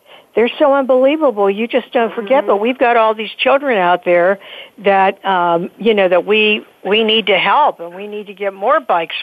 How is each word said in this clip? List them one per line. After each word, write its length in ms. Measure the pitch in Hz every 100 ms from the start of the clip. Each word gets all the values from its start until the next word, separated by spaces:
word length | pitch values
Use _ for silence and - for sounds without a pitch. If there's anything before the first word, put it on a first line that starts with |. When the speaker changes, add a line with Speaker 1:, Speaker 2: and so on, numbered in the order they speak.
| _ - _
Speaker 1:
They're 160 | 214 233 -
so 160 | 294
unbelievable. 720 | 277 262 254 269 320 285 208 196
You 180 | 202 233
just 240 | 247 -
don't 200 | 247 226
forget. 280 | 240 202 254
Speaker 2:
Mm-hmm. 80 | 208
Speaker 1:
But 80 | 202
we've 200 | 233 254
got 180 | 240 233
all 180 | 220
these 160 | 220 208
children 480 | - 254 269 277 208
out 260 | 175 180
there 360 | 180 175 180 196 - - - -
that, 460 | 196 196 190 196
um, 460 | 196 185 175 170 - -
you 160 | 226
know, 140 | 208 185
that 180 | 175 180
we, 400 | 214 214 214 - _
we 200 | 185 214
need 220 | 220 220 202
to 100 | 185
help 400 | 196 254 269 -
and 140 | 170
we 140 | 180 208
need 180 | 208 202
to 80 |
get 180 | 190 196
more 280 | 196 220 311
bikes 360 | 240 175 165 -